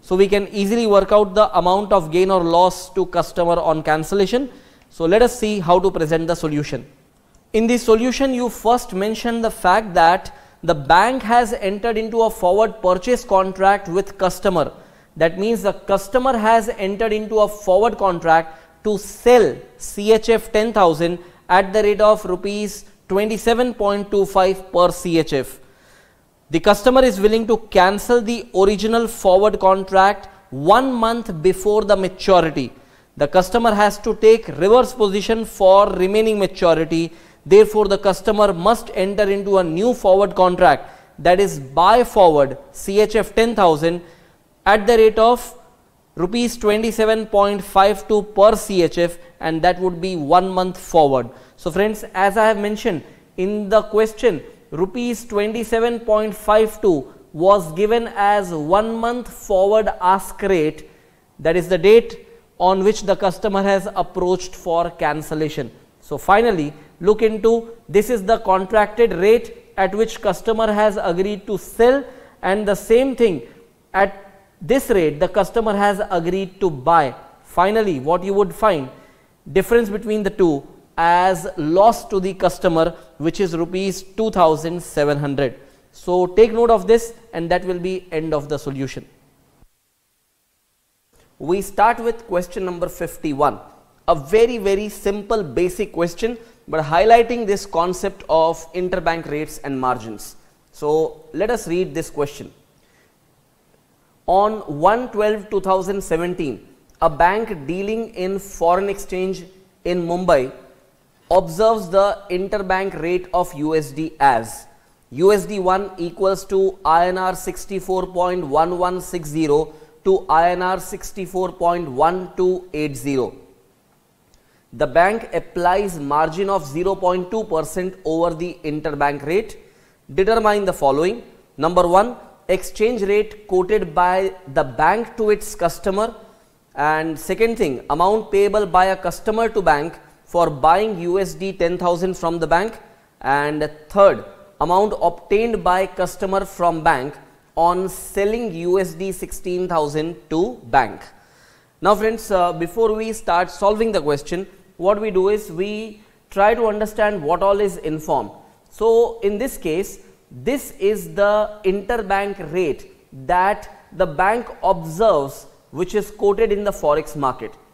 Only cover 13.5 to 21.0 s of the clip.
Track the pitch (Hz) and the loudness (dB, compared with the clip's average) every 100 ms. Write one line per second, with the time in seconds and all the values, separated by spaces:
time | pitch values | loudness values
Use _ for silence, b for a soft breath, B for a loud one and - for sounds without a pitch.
13.5 | 185 190 202 202 175 196 - 185 - 202 | 2 2 2 0 -4 -4 -4 -4 0 -2
14.5 | 180 143 - B B B - 165 180 208 | 0 -2 -6 B B B 0 0 0 -2
15.5 | 226 190 - - 196 - 254 254 240 214 | 0 -2 -4 -2 -2 0 0 0 0 4
16.5 | 226 214 233 190 202 226 214 214 220 208 | 2 2 -6 -6 -2 -2 -2 -2 2 0
17.5 | 208 - 185 226 - 196 170 165 160 160 | 0 2 4 2 0 -2 0 2 2 2
18.5 | B B B 214 202 - - 240 247 170 | B B B -4 -4 -8 -2 4 6 6
19.5 | - - _ - - 208 220 226 220 - | 0 -14 _ -12 -6 2 2 4 0 0
20.5 | 214 220 214 180 156 | -2 0 4 2 4